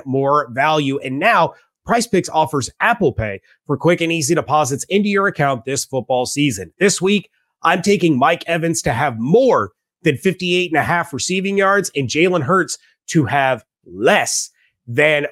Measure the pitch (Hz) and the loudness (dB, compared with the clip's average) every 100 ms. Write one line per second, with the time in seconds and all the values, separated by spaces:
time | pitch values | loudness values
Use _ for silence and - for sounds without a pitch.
0 | 135 135 139 147 131 120 151 156 139 135 | -2 0 2 2 0 0 2 2 0 -4
1 | 135 135 202 208 160 - _ _ - 240 | -4 -2 2 2 2 -2 _ _ -2 0
2 | 226 185 165 160 151 143 120 - 214 226 | 0 -2 0 0 0 -2 -4 -2 0 2
3 | 160 - 107 98 _ _ - 143 160 175 | 0 0 -6 -8 _ _ -6 -2 2 2
4 | 165 165 135 151 - 151 131 139 - 202 | 0 -2 0 0 0 0 0 -4 -2 0
5 | 208 196 196 - 139 127 131 135 - 131 | 0 0 0 0 0 -2 -4 -6 -4 -6
6 | 110 127 123 143 147 98 87 - 196 - | -2 -2 -2 0 -2 -2 -8 0 0 2
7 | 190 202 - _ _ _ 165 180 180 202 | 0 0 -2 _ _ _ 0 2 2 2
8 | 170 127 143 170 - 170 165 165 156 120 | 2 2 2 0 -2 -2 -2 -2 -2 -2
9 | 147 113 123 214 262 147 101 _ _ _ | -2 -2 2 4 4 2 0 _ _ _
10 | 160 127 190 180 180 180 180 151 120 170 | -2 0 -2 -2 -2 -2 0 -2 -2 -2
11 | 160 127 - 185 190 196 190 202 180 143 | -4 -6 -4 -4 -2 0 2 2 -2 -4
12 | 120 147 180 180 131 190 165 - _ _ | -4 0 2 2 0 0 -2 -8 _ _
13 | - 165 117 143 131 123 - _ - 90 | -4 0 0 2 0 -2 -6 _ -18 -2
14 | 131 196 120 - - _ _ _ - 120 | 2 2 0 -4 -8 _ _ _ -6 0
15 | 151 147 147 | 2 2 -2